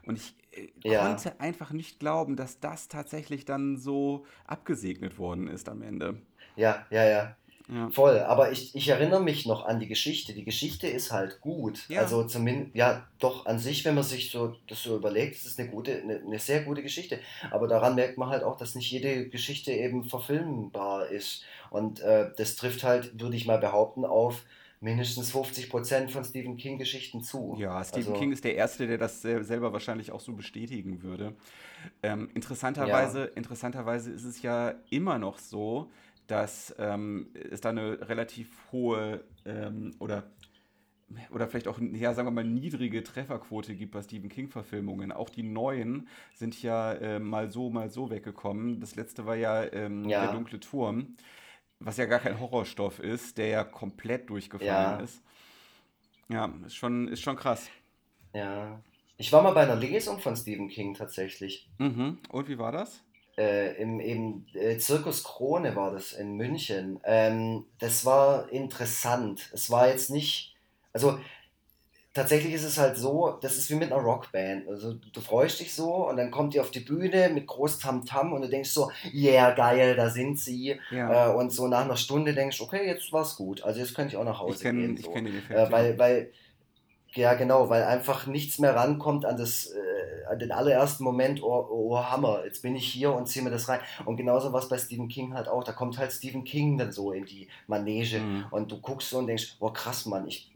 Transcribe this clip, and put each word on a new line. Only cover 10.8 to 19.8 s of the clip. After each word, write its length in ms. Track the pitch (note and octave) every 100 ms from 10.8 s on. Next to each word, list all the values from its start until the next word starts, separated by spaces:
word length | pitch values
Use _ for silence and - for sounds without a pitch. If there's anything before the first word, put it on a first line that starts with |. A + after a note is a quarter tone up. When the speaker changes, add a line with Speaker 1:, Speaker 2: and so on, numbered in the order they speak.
| F3
Speaker 2:
ist 240 | B2 -
halt 280 | A2 F#2+ -
gut. 460 | D3 E3+ A2 - -
Speaker 1:
Ja. 140 | F3
Speaker 2:
Also 220 | - A#2
zumin-, 480 | A#2 A#2+ A#2 C3 C#3+
ja, 340 | A2 B2 B2 - -
doch 260 | C3 - -
an 140 | A#2
sich, 260 | A#2 D3 D#3+
wenn 100 | D3
man 80 |
sich 280 | C#3 C3 -
so, 240 | A#2+ A#2 A#2 -
das 160 | G#2+
so 120 | A#2 G#2+
überlegt, 380 | G#2 G#2 C#3+ -
es 100 | B2
ist 140 | -
eine 100 | A#2
gute, 320 | G#2 B2+ A#2+
eine, 140 | G2+ G#2+
eine 220 | - G#2+
sehr 240 | - D3+
gute 200 | D3 D3
Geschichte. 360 | C#3+ - F3+ - - - -
Aber 160 | G#2+ A2+
daran 280 | A2+ B2 B2+
merkt 220 | B2+ B2+
man 120 | C3
halt 140 | C3+
auch, 140 | - C3
dass 180 | A#2 B2+
nicht 160 | A#2+
jede 380 | B2+ C3+ C3 B2+
Geschichte 420 | B2 B2 D3 -
eben 320 | A#2